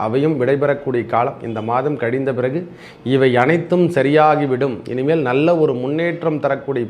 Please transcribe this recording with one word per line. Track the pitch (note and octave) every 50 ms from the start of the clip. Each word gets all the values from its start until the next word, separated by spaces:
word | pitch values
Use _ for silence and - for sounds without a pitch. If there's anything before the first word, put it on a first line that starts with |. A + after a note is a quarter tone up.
| G#2+
அவையும் | A2 A2+ C3+ C#3+ D#3+ D#3+ C3+
விடைபெறக்கூடிய | B2 B2+ C#3 C#3 C#3+ C#3+ C#3 C#3+ - C#3 B2+ A#2+ A2 A2 A#2+
காலம். | A2+ A#2+ C3+ C#3+ - -
இந்த | A#2 A2+ A2 G#2+ A2+
மாதம் | A#2+ B2+ C#3 D3 D3 A#2+ A#2+
கழிந்த | A#2+ A#2+ C3+ C3+ C3+ C3 A#2+
பிறகு | A#2+ C3 C#3 E3+ F3+ F3 - - - - - - - A#2+ C3+
இவை | C3+ C3+ C3 A#2+ A#2+ B2+
அனைத்தும் | C#3 E3 E3+ E3 - F3 F3+ F3 E3 F3
சரியாகிவிடும். | - C3 C#3 C#3+ D#3 D3+ D#3 D3+ C#3+ D3 C3+ B2+ B2 C#3 C#3 A#2+ F#2+ - - A#2
இனிமேல் | B2+ C3 D3 E3 E3 C#3+ B2
நல்ல | B2 C#3 D3+ E3+ F3 E3 D#3
ஒரு | D3 C3 B2 B2
முன்னேற்றம் | C3+ D3 D#3+ E3+ E3+ E3 E3+ D#3+ E3 D#3 C#3+ C#3
தரக்கூடிய | C#3 C#3 B2+ - - C3+ B2 A#2+ G#2+